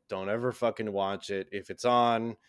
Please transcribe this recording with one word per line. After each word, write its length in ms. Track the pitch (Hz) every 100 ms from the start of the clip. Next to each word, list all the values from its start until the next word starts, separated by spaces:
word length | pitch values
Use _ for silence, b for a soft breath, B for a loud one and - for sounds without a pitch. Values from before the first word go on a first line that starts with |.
| -
Don't 180 | 95 95
ever 240 | 113 123
fucking 400 | 113 117 110 110
watch 380 | 98 98 98 -
it. 180 | 98 95
If 200 | 101 -
it's 140 | 95 120
on, 500 | 120 120 117 117 110